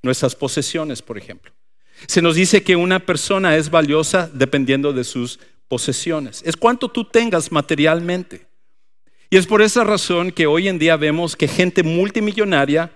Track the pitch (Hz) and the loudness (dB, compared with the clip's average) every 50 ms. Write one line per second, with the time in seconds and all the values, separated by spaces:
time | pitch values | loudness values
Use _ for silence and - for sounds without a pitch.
0 | - 127 127 - - 127 - - 143 127 - 156 143 - - 165 156 151 127 - | -4 -4 -2 0 0 -2 -2 -2 -6 -6 -4 -4 -4 -4 -4 -6 -6 -8 -10 -10
1 | - - 117 104 - - 92 - - - - _ - - - - - - - - | -12 -14 -14 -14 -14 -16 -20 -20 -20 -20 -20 _ -20 -20 -20 -20 -20 -20 -20 -20
2 | - - - 180 165 170 156 170 190 180 - 196 - - 180 170 175 185 185 190 | -10 -4 0 2 2 4 4 2 2 4 4 4 4 4 2 2 2 2 0 0
3 | - - 175 156 - - 202 190 190 175 156 160 151 151 170 165 156 143 147 156 | 0 -2 -4 -4 -2 -2 -2 0 2 2 2 2 2 2 2 2 2 2 2 0
4 | 156 - - 185 170 160 147 127 135 131 - 139 131 123 135 135 139 147 139 127 | 0 0 0 -2 -2 -2 -4 -2 -2 0 0 0 0 0 0 0 0 -2 -2 -4
5 | 120 - - 131 120 120 - - - - - - - - - - - - 131 - | -4 -6 -6 -8 -8 -8 -10 -14 -20 -20 -20 -20 -12 -8 -6 -6 -4 -4 -6 -4
6 | - 170 165 156 139 127 - - - 165 165 - - 233 247 240 254 233 - 240 | -4 -4 -4 -6 -6 -8 -12 -10 -8 -8 -2 2 2 2 2 0 -4 -6 -4 -6
7 | 226 - - 226 233 233 180 165 147 - 175 151 139 - 160 143 147 156 160 170 | -4 0 2 2 2 2 0 -2 -2 -2 -2 -2 -2 0 0 2 2 2 2 2
8 | 170 175 175 185 180 - - 90 - _ _ _ _ _ _ - - - - - | 0 -4 -6 -6 -6 -10 -16 -20 -20 _ _ _ _ _ _ -20 -20 -20 -20 -20
9 | - - - - _ _ 185 185 180 - 220 208 214 214 - 240 226 208 214 190 | -20 -20 -20 -20 _ _ 2 2 2 4 4 4 4 4 4 2 0 0 0 -2
10 | - - 175 170 175 180 180 - 165 147 151 170 190 196 185 165 156 165 160 151 | -2 -2 -2 -2 -2 -2 -2 0 0 2 2 2 0 0 -2 0 2 2 4 4
11 | 151 151 151 165 175 160 - - 156 135 - - 180 180 - 190 170 160 165 170 | 2 0 0 0 -2 -4 -4 -2 -2 -2 0 0 0 0 2 0 0 2 2 0
12 | 185 208 196 226 208 208 190 214 208 202 180 143 139 139 143 160 165 170 - | 0 -2 -2 -2 -4 -2 -2 -2 -2 0 2 0 2 2 0 0 -2 -4 -8